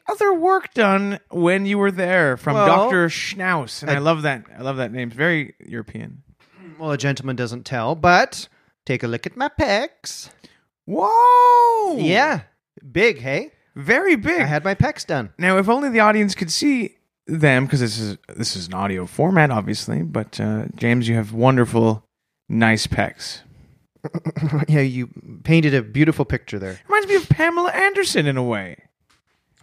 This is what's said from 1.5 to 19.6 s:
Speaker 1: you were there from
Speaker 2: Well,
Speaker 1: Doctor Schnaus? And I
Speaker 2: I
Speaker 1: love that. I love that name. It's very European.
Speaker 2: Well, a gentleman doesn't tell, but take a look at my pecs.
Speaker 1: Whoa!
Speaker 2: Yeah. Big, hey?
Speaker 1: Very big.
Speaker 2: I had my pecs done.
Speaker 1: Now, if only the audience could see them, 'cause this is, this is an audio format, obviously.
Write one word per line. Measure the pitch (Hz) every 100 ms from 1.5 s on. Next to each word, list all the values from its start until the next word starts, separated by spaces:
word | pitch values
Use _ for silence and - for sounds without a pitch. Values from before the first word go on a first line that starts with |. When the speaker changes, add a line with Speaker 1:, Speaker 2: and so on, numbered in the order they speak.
| 190 196
Speaker 1:
you | 202
were | 196
there | 180 180 185 147 123
from | 151
Speaker 2:
Well, | 214 202
Speaker 1:
Doctor | 175 226 185 165
Schnaus? | - - 196 185 170 123 -
And | 151
I | 143
Speaker 2:
I |
Speaker 1:
love | 151 160
that. | 147 127 - -
I |
love | 131 135
that | 120
name. | 127 120
It's | 113
very | 160 160 127 -
European. | - 117 110 113 110 135 _ _ _ _ 180 151
Speaker 2:
Well, | 156
a | 143
gentleman | 139 131 131
doesn't | 123 120 120 -
tell, | 127 113 165
but | 175 180 269 - - _ _ _ -
take | 123
a | 117
look | 117 -
at | 247
my | 285
pecs. | - 285 202 320 _ - - - _ _ _ _ _
Speaker 1:
Whoa! | - 247 403 453 494 494 494 480 480 453 403 269
Speaker 2:
Yeah. | 165 202 302 196 - _ _ - 139
Big, | 156 226 139
hey? | 131 147 302 _ _
Speaker 1:
Very | 135 139 254 381
big. | 269 269 349
Speaker 2:
I | 180
had | 151
my | 185 196
pecs | 262 -
done. | - 143 104 -
Speaker 1:
Now, | 180 190
if | 196
only | 254 285
the | 226
audience | 214 214 208 -
could | 165
see | - 294 262 202 _ _ _ -
them, | 160 151 127 135
'cause | 143
this | 117 110
is, | 104 98 - -
this | 113
is | 95 85
an |
audio | 92 98 92
format, | 90 - 160 185 147
obviously. | 110